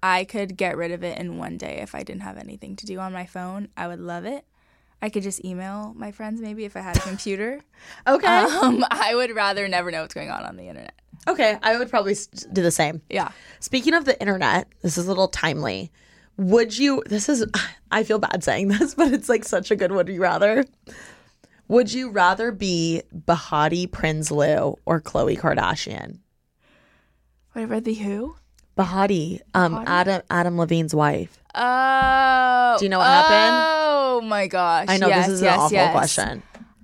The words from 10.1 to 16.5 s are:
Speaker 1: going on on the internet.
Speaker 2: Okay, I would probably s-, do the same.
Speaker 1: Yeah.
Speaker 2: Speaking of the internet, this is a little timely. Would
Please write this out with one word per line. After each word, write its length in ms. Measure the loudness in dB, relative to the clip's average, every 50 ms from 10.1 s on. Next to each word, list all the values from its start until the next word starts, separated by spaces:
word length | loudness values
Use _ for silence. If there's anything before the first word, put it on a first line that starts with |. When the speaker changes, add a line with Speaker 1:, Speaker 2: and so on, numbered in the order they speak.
| -10
Speaker 1:
going 180 | -12 -12 -10
on 140 | -10 -10 -10
on 120 | -12 -14
the 120 | -14 -18 -18
internet. 240 | -18 -18 -18 -20 -20 _ _ _ -20 -10 -4
Speaker 2:
Okay, 300 | -4 0 2 2 2 2 2 0
I 160 | 0 0 0
would 100 | -2 -2
probably 240 | -2 -2 0 0 -2
s-, 140 | -4 -4
do 360 | -12 _ -18 -16 -4 -2 2 2
the 80 | 2
same. 300 | 2 2 0 -2 -2 -8 -12 _
Speaker 1:
Yeah. 220 | -6 -6 -4 -6 -8 -16 -20 -20 -20 -16
Speaker 2:
Speaking 340 | -10 -2 -2 0 2 2 2
of 100 | 2 2
the 160 | 2 0 0
internet, 480 | 0 -2 -2 0 2 2 2 0 0 -4 _ _ -4
this 160 | -4 -2 -2
is 80 | -2
a 20 | -2
little 200 | 0 0 0 0
timely. 640 | 0 -2 -2 -2 -2 -2 -4 -4 -6 -6 -8 -12 -16 _ _ _ _ _ _ _ _
Would 400 | -4 0 4